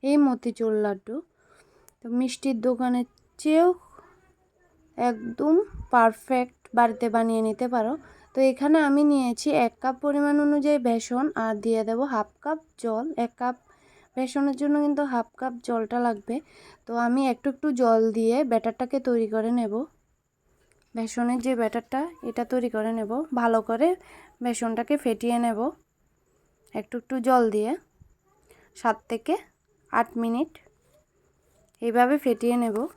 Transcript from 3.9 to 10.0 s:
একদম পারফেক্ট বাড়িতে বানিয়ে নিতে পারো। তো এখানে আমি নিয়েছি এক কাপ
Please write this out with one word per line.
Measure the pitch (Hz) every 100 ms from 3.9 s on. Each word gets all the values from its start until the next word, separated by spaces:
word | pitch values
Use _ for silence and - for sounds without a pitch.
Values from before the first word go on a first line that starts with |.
| - - _ _ _ _ _ _ _ _ -
একদম | 247 220 233 233 285 330 415 - -
পারফেক্ট | 247 226 220 - 254 247 _ - 233
বাড়িতে | 240 214 233 226
বানিয়ে | 226 220 220
নিতে | 208 247
পারো। | 240 220 302 - - _
তো | - 269
এখানে | 262 285 311 294
আমি | 277 294
নিয়েছি | 285 247 233 302 294 233
এক | -
কাপ | 262 262